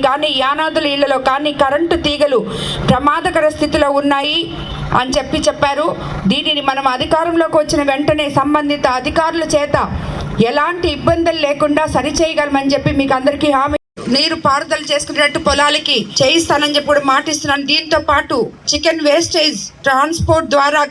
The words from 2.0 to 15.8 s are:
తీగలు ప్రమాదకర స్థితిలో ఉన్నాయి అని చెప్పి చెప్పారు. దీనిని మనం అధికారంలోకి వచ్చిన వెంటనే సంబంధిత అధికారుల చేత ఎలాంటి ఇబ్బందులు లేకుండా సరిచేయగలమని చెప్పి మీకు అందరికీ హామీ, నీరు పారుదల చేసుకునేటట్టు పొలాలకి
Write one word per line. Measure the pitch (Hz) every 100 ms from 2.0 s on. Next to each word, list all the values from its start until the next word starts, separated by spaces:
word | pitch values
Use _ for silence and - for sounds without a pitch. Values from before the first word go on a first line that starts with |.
| 294
తీగలు | 294 294 240 196 - - - -
ప్రమాదకర | 240 285 311 359 330 302 311
స్థితిలో | 294 311 285 277
ఉన్నాయి | 285 277 294 330 330 330 - - - -
అని | 262 285
చెప్పి | - 311 294
చెప్పారు. | 285 285 277 311 - - - 196
దీనిని | 277 311 294 269
మనం | 269 269 254
అధికారంలోకి | 311 320 339 330 320 320
వచ్చిన | 302 302 277
వెంటనే | 269 302 302 285 277
సంబంధిత | 277 302 294 294 269 254
అధికారుల | 269 320 320 330 311 294
చేత | 294 294 208 - - - - - 226
ఎలాంటి | 285 311 349 339 285
ఇబ్బందులు | 302 330 330 320 285
లేకుండా | 285 302 294 311 277
సరిచేయగలమని | 277 302 320 294 294 277 277
చెప్పి | 269 302 285
మీకు | 269 262
అందరికీ | 277 277 302 269
హామీ, | 285 294 - - -
నీరు | 262 320 320
పారుదల | 277 277 302 311 294
చేసుకునేటట్టు | 294 294 285 294 330 302
పొలాలకి | 277 294 294